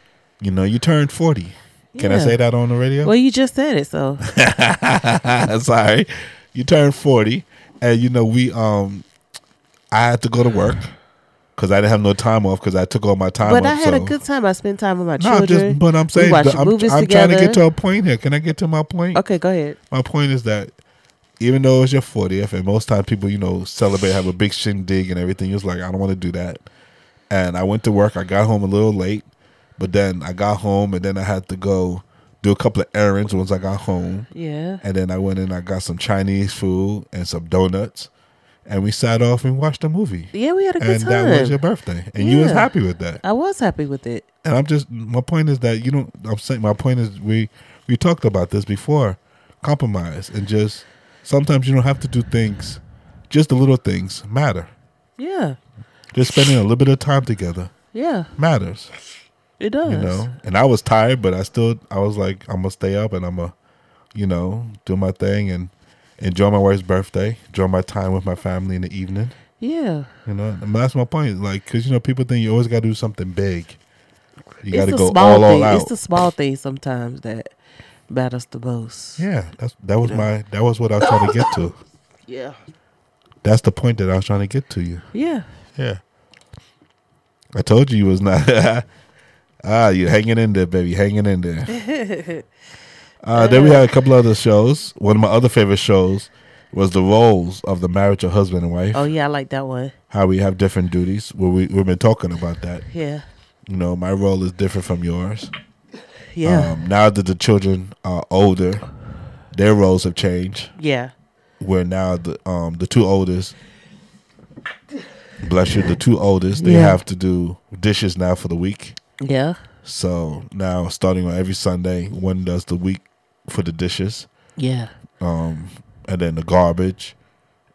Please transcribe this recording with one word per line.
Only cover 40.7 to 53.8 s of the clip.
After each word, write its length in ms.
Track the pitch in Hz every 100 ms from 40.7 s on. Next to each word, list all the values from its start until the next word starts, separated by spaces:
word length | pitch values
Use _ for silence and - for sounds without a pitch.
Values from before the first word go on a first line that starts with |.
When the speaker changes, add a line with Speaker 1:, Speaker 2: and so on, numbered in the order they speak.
| 349
Speaker 2:
a 40 |
good 220 | 113 113
Speaker 1:
And 0 | 110
that 160 | 120 -
was 120 | 147
Speaker 2:
time. 80 | 127
Speaker 1:
your 80 | 139
birthday, 460 | 165 214 - 87 95
and 160 | 104 104
you 80 | 143
was 100 | 156
Speaker 2:
Yeah. 40 |
Speaker 1:
happy 280 | - 247 185
with 180 | 92 85
that. 200 | 87 80
Speaker 2:
I 80 | 185
was 260 | 233 370 403
happy 280 | 220 - 147
with 180 | 139 120
it. 180 | 117 - _ 160
Speaker 1:
And 100 | 127
I'm 100 | 147
just, 220 | 151 135
my 300 | 117 110 123
point 280 | 127 170 156
is 100 | 135
that 240 | 120 110
you 80 | 127
don't, 200 | 143 - -
I'm 140 | 107 107
saying, 240 | - 127
my 120 | 107
point 260 | 104 135 123
is 200 | 113 98
we, 300 | 104 110 107 _ - _ -
we 100 | 123
talked 260 | 175 165 110
about 260 | 98 90
this 120 | 104
before, 540 | 101 98 - 147 110 95 _ _ _ _
compromise, 640 | - 147 120 98 85 78 95
and 180 | 104 98
just 380 | 107 107 - - _ _ _
sometimes 440 | - 139 147 139 127
you 60 |
don't 100 | 135
have 160 | 127 135
to 60 | 131
do 140 | 123
things, 580 | 113 117 110 98 - - - - _ - -
just 180 | 151 151
the 60 | 131
little 220 | 135
things 460 | 127